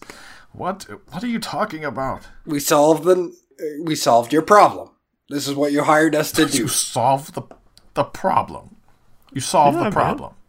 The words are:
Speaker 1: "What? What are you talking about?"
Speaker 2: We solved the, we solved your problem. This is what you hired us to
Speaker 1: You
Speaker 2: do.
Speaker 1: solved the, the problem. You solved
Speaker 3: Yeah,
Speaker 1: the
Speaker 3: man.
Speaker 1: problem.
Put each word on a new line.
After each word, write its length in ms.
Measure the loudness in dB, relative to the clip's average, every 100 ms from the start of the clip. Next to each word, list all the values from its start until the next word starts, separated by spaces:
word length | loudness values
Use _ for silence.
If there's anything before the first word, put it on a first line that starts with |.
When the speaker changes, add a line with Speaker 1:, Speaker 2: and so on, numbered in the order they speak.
| -18 -20 -20 -20 -20
Speaker 1:
"What? 320 | -10 -8 -8 -12 -18 _
What 120 | -10
are 40 | -6
you 120 | -6
talking 440 | -6 -6 -6 -6 -8
about?" 420 | -6 -6 -8 -12 -20 -8
Speaker 2:
We 140 | -6
solved 460 | 0 4 4 2 4
the, 280 | 2 0 -10 _ _ -10 -8
we 140 | -6 -2
solved 380 | 4 4 4
your 80 | 0
problem. 480 | 6 6 6 2 -14 _ _ _ _
This 180 | -8 -6
is 80 | -2
what 160 | 0
you 120 | 0 2
hired 280 | 4 4
us 200 | 0 -2
to 80 | 0
Speaker 1:
You 60 | 0
Speaker 2:
do. 180 | 0 -2
Speaker 1:
solved 680 | -4 -4 -2 0 0 -4 -14
the, 80 | -14 -20 _ _ _
the 100 | -6
problem. 720 | -6 -4 -2 -2 -4 -10 -18 -20 _ _ _ -20 _
You 80 | -10
solved 360 | -2 2 4 2
Speaker 3:
Yeah, 40 |
Speaker 1:
the 40 | -2
Speaker 3:
man. 60 |
Speaker 1:
problem. 400 | 0 0 -2 -10 -18